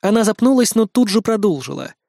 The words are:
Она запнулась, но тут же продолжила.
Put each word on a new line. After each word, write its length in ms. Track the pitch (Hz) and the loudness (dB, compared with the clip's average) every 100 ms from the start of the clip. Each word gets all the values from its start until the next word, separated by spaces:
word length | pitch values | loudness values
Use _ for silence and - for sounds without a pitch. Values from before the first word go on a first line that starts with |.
Она 220 | 190 220 | 0 2
запнулась, 520 | 214 214 247 262 240 226 | 0 2 2 2 2 0
но 100 | 220 | 0
тут 240 | - 233 | 0 0
же 120 | 202 | 0
продолжила. 720 | 214 220 202 147 127 139 131 - | -2 -2 0 -2 -8 -12 -12 -16